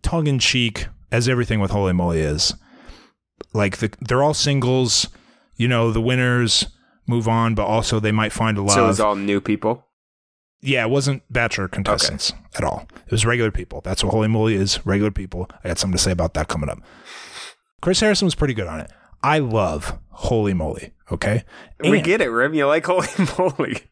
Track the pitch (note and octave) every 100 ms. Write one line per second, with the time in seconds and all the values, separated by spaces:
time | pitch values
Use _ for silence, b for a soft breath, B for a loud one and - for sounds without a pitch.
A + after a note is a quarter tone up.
0 | - E3+ D3 C3+ - B2+ A#2 G#2 - -
1 | - A#2 B2 B2+ A2+ A2 G2 G2+ G2 F2+
2 | F2 E2 D2+ D#2 - - B B B B
3 | B B _ _ - A2 G2+ G2 A2 -
4 | A#2 B2+ C#3+ D3 D3 C#3 B2 C3 B2 -
5 | - b b b b - A#2 A#2+ A#2 A2
6 | A#2 B2+ B2 B2 A#2 - - b b b
7 | - A#2+ A2+ A2+ A2+ G#2+ G2+ A2 A2 A2
8 | G#2+ G#2+ A2 - A2+ G#2 G2 G2+ G2 G2
9 | G#2+ G2+ G2 G2+ G#2 G#2 G#2 C3 _ _
10 | _ _ _ _ _ _ C3 C3 A2+ C#3
11 | C#3 C3+ _ B2 A#2 - F#2+ - G2 G#2
12 | - - - - - - - - - B
13 | - A2 A2 A#2+ A2 - F2+ - F2+ F#2+
14 | F#2+ A2 G#2+ A2 A2 G2+ F#2+ - - G2
15 | G#2+ G2+ F#2+ F2+ F2+ B F#2 E2+ F#2+ F#2
16 | G2 F2 E2+ D2+ D2+ D#2+ D2 - B B
17 | B B B B B B B _ F3 F#3
18 | G#3+ G3 F#3 - D3 A2 F2 D#2+ D2 b
19 | b - C3 D#3 B2+ A2 F2+ D#2 - -
20 | - - - A#2 G#2 F2+ D#2 - - _
21 | _ F2+ F#2+ A2+ - B B - D#3+ G3+
22 | D#3 G#3+ D3 A#2 C#3 D#3 C#3 D#3 E3 F3+
23 | D3+ - E3+ - F3+ - C#3+ - -